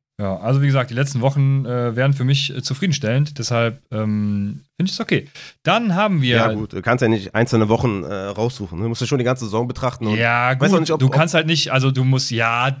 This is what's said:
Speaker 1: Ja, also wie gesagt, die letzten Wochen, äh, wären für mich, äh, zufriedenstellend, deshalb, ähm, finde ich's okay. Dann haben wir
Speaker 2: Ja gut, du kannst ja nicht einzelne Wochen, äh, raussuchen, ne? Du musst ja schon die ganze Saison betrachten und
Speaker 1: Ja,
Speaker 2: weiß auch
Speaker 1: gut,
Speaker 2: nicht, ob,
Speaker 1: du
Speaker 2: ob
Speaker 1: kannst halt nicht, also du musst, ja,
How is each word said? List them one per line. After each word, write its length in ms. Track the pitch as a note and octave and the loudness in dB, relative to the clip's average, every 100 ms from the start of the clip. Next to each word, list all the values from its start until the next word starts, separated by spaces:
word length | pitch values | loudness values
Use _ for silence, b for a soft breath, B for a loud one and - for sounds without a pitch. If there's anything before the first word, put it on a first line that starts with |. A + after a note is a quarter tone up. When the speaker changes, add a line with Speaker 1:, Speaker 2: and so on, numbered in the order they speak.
| _ - | _ -8
Speaker 1:
Ja, 160 | G2 F#2 | -6 -4
also 260 | A2 C#3 | 0 2
wie 40 | C#3 | 2
gesagt, 240 | C3+ B2+ | 0 0
die 40 | |
letzten 280 | A#2+ C#3 C3+ | -2 -2 0
Wochen, 440 | C3 C#3 C3+ C3+ B2 | 0 2 2 0 0
äh, 300 | B2 A#2+ A#2 | -2 -2 0
wären 160 | C3+ | 0
für 100 | C#3 | 2
mich, 340 | B2+ C#3 - C3 | 0 0 -2 -6
äh, 60 | |
zufriedenstellend, 760 | - B2+ G3 C#3 G#2+ B2+ D3 - | -6 -2 -2 0 0 0 -2 -4
deshalb, 460 | A2+ A#2 A#2 - _ | -2 0 0 -4 _
ähm, 680 | A2 G#2+ G#2 G#2 G2+ G2+ C#3 - - | -4 -2 -2 0 -2 -4 -8 -12 -4
finde 140 | F#3 | -4
ich's 100 | - | -4
okay. 260 | A3 D#3+ - B B - | -2 -2 -2 B B -8
Dann 320 | - G#3+ A#3 F3 | -2 0 0 0
haben 260 | G#3+ E3+ | 2 2
wir 140 | B2+ A#2+ | 2 4
Speaker 2:
Ja 160 | A2+ | 2
gut, 200 | G#2+ G#2+ | 0 -6
du 100 | F#2+ | -4
kannst 200 | A#2 B2 | 0 2
ja 60 | A#2 | 2
nicht 260 | A2 F#2+ | 0 0
einzelne 340 | A2 A#2 A2+ G#2+ | 0 2 2 4
Wochen, 360 | A2+ C3 G2 | 2 2 -2
äh, 220 | D2 G2 G2 | -6 -8 -6
raussuchen, 520 | G2+ A#2 - F#2+ E2 | -4 -4 -4 -8 -6
ne? 60 | |
Du 60 | A2+ | -6
musst 100 | A#2 | -4
ja 80 | B2 | -2
schon 100 | C#3 | 0
die 60 | |
ganze 200 | A#2+ B2+ | 0 -2
Saison 220 | A2+ G#2+ A#2+ | -2 -4 -4
betrachten 400 | - B2+ B2 A2+ | -4 -6 -4 -2
und 80 | |
Speaker 1:
Ja, 360 | A2 A#2 A#2+ B2+ | 2 4 4 2
Speaker 2:
weiß 180 | C3 C#3+ | 2 4
auch 40 | |
Speaker 1:
gut, 60 | F#3+ | 4
Speaker 2:
nicht, 100 | D#3+ | 2
ob, 80 | D#3 | 2
Speaker 1:
du 60 | C3 | 2
Speaker 2:
ob 60 | |
Speaker 1:
kannst 220 | C#3+ E3 | 4 2
halt 140 | D#3+ D#3+ | 2 2
nicht, 240 | D#3+ - | 0 0
also 180 | C3 C3 | 2 2
du 140 | B2+ | 2
musst, 260 | B2+ C3 C3 | 2 2 0
ja, 460 | A2+ A2+ A#2 C3 C3+ | 0 0 2 0 0